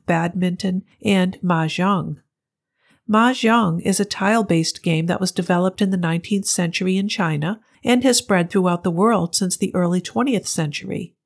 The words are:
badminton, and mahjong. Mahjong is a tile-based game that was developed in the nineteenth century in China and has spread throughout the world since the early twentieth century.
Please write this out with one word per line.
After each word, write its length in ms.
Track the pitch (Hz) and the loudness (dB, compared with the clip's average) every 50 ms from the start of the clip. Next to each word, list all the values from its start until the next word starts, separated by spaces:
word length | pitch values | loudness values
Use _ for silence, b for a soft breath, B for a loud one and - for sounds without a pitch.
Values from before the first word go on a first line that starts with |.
| _ | _
badminton, 800 | - 170 165 170 175 - 180 180 180 180 - - 185 185 190 - b b b b | -2 0 0 0 -2 -2 -2 -2 -2 -2 -2 -4 -4 -4 -4 -6 b b b b
and 340 | 208 202 185 185 185 - - | 0 2 2 2 0 -2 -2
mahjong. 760 | - 175 170 160 160 156 - - 180 196 202 170 - - 147 - _ _ _ _ _ _ _ _ _ _ _ _ _ _ _ _ _ - | -2 0 0 0 0 -2 -2 0 0 0 0 0 -2 -6 -8 -12 _ _ _ _ _ _ _ _ _ _ _ _ _ _ _ _ _ 2
Mahjong 760 | 208 220 233 247 262 - - 220 226 240 214 170 165 175 | 4 4 4 4 2 2 2 2 4 4 2 2 0 -2
is 180 | - 196 190 - | 0 0 0 0
a 60 | 196 | -2
tile-based 760 | 208 - - 196 202 220 233 208 180 170 165 160 - - - | -4 -4 -2 0 2 2 2 2 2 2 2 0 -2 -4 -4
game 220 | - 175 160 160 165 | -2 -2 0 0 0
that 140 | 170 170 - | 0 -2 -2
was 120 | 185 180 | -2 -2
developed 500 | - 190 175 - 180 175 185 190 185 - | -2 -2 -2 0 2 2 2 0 0 0
in 80 | 208 190 | 0 0
the 60 | 190 185 | 0 0
nineteenth 480 | 170 165 165 170 - - 208 196 196 | 0 0 -2 -2 -2 -2 -2 -2 -2
century 500 | - - - 175 170 - - 190 185 185 | -2 -2 -2 -2 -2 -2 -2 0 0 0
in 120 | 196 196 214 | 0 0 -2
China 520 | - - 180 160 156 147 151 175 220 - b b b b b | -2 -2 0 0 0 -2 -2 -4 -4 -6 b b b b b
and 200 | 240 247 247 262 | 0 2 2 4
has 120 | 262 247 - | 2 2 2
spread 300 | - - 196 175 175 175 | 2 2 2 2 2 2
throughout 360 | - 196 185 180 175 175 - | 0 2 2 2 0 0 -2
the 60 | 185 | -2
world 440 | 165 170 202 233 226 185 170 170 - | 0 2 2 2 2 2 0 -2 -2
since 220 | - 196 185 - | -2 -2 -2 -2
the 180 | - 196 - - | -2 -2 -2 0
early 260 | 185 175 170 175 180 | 0 0 0 0 -2
twentieth 460 | - - - 226 247 285 233 185 - | -2 -4 -4 -2 0 0 0 -2 -2
century. 680 | - - 175 156 147 147 - 185 190 - - 170 - _ _ _ | -4 -4 -4 -4 -4 -6 -8 -8 -8 -8 -8 -8 -12 _ _ _